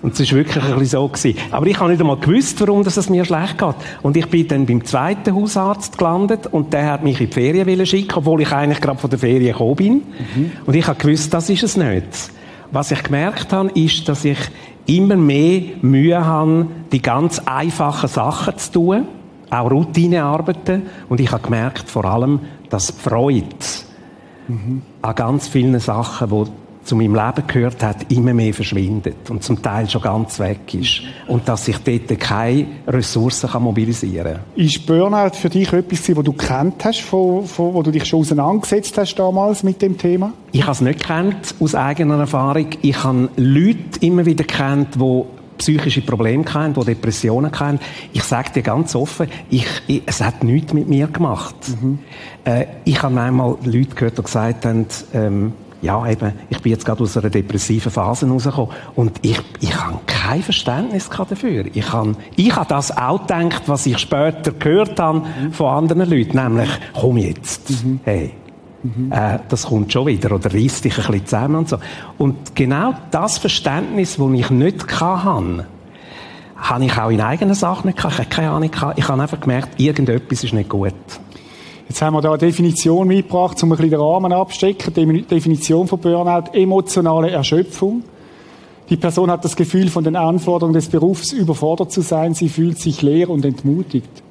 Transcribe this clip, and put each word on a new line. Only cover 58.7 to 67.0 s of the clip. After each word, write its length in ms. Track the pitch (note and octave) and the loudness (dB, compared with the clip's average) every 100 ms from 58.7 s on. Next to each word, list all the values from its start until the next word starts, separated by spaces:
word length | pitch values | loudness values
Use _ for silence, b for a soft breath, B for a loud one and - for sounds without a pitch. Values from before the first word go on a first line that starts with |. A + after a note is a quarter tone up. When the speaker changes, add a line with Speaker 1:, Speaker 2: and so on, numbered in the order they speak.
| B B - | B B 0
Speaker 1:
Und 220 | A2+ - | 0 0
ich, 160 | C3 A2 - - | -2 -2 -6 -6
ich 140 | - - | -4 -2
habe 200 | - - - | -4 -8 -4
kein 360 | - G2 C#3+ | -4 -2 -2
Verständnis 640 | F#3+ G#3 - B2 A#3+ G3+ - | -2 -2 -2 -2 -2 -4 -6
gehabt 220 | - F#3 | -6 -6
dafür. 340 | G3 B3+ C3 F2+ | -4 -2 -2 -2
Ich 180 | G2+ G2+ | -4 -2
habe, 240 | A#2 G#2+ G#2+ B - | -2 0 -2 B 2
ich 180 | G3+ | 2
habe 120 | - D#3+ | 2 0
das 260 | C#3+ C3+ - | 0 0 -2
auch 240 | B2 F#3 - | 0 -2 0
gedacht, 360 | F3 E3+ - - | 0 0 -2 -2
was 200 | C#3+ C#3 | 0 0
ich 100 | A#2+ | 0
später 540 | - C#3+ D#3 D#3 D#3 | 0 2 2 0 -4
gehört 460 | D#3 D3+ F3 G#3+ - | 0 2 2 2 0
habe 200 | E3 D#3 | 0 0
Speaker 2:
Mhm. 320 | D#3 B2+ C#3+ | -2 -6 -6
Speaker 1:
von 140 | D#3+ D3 | -2 0
anderen 400 | C#3+ D#3+ E3+ F3+ | 2 2 2 2
Leuten, 280 | D3+ A2 F3+ | 2 2 0
nämlich, 300 | B2+ A2+ - C#3+ B | 0 0 0 -4 B
komm 180 | - | -2